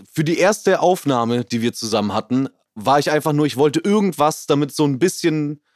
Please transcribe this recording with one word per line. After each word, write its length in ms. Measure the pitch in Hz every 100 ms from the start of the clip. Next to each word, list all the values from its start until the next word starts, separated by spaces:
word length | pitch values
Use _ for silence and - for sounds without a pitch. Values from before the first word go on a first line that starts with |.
| 98
für 140 | - 156
die 120 | 151
erste 420 | 180 214 - 185
Aufnahme, 640 | 180 180 143 123 117 120 117
die 160 | 117
wir 100 | 117
zusammen 420 | - 113 110 104
hatten, 360 | 107 - 127 135 - _ -
war 240 | 104 143
ich 100 | 143
einfach 220 | 151 156
nur, 140 | 147 151
ich 100 | 120
wollte 240 | 151 147
irgendwas, 680 | - 208 202 - 151 - -
damit 280 | 143 143 -
so 80 | 147
ein 140 | 131
bisschen 600 | 175 - 170 156 147 151 _